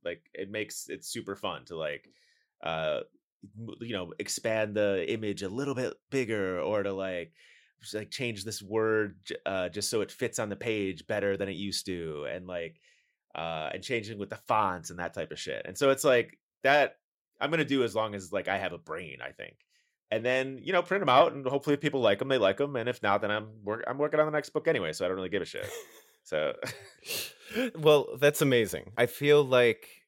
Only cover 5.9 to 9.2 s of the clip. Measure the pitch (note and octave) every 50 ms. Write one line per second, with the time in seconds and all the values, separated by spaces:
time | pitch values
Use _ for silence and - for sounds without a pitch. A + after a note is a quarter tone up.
5.9 | - _ _ _ - C3+ B2+ G#2 A2+ G#2+ G2 F#2 F#2 F2+ D2+ E2+ G#2+ G#2 G2+ G2
6.9 | G2 F#2+ F#2+ F#2+ F#2 F2 E2+ E2 E2 _ - - - - _ _ _ _ - -
7.9 | - G#2+ G#2+ - - - C3+ A#2+ A2+ G2+ F#2+ A2 G#2+ - G#2 F#2 G#2 A2 A2 A2
8.9 | A2 A2 G#2+ G#2 F#2 -